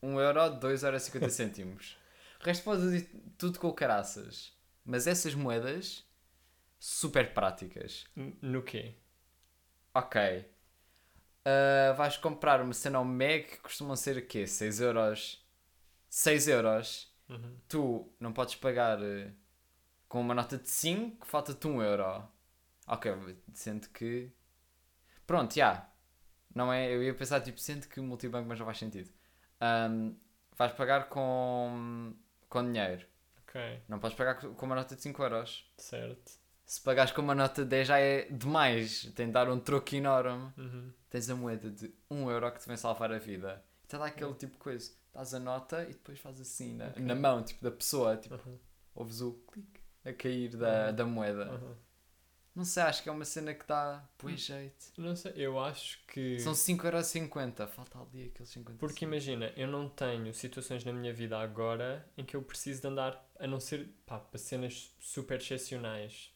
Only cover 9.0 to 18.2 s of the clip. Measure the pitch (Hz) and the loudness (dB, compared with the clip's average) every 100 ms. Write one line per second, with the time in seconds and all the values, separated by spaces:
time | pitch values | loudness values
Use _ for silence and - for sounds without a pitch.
9 | _ _ _ _ _ _ _ _ _ 131 | _ _ _ _ _ _ _ _ _ 0
10 | - 113 101 92 104 _ _ _ _ _ | 2 4 4 2 -6 _ _ _ _ _
11 | _ _ _ _ - 139 139 139 135 135 | _ _ _ _ 4 6 8 8 8 6
12 | 147 - 160 147 156 135 127 120 147 135 | 2 2 -2 2 6 6 6 -2 0 2
13 | 127 127 135 156 147 - - - 143 135 | 2 4 4 4 0 -14 -12 -8 -6 -2
14 | - 135 123 110 95 - 107 104 123 113 | 0 -2 -2 -2 -2 0 -2 2 2 6
15 | 110 107 - - _ _ _ _ _ _ | 4 2 -4 -10 _ _ _ _ _ _
16 | _ - - 151 143 127 113 110 117 - | _ 2 6 6 8 6 8 4 2 -8
17 | - _ _ 120 117 123 - 156 135 117 | -10 _ _ -12 -12 -14 -6 0 2 0
18 | - _ | -2 _